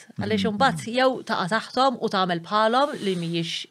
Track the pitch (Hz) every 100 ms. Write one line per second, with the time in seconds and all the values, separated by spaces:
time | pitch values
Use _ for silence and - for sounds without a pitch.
0 | - - 202 214 214 208 262 165 139 247
1 | 262 254 - 220 175 220 - 247 269 247
2 | 220 202 180 170 165 208 220 247 294 247
3 | 202 175 170 170 165 - -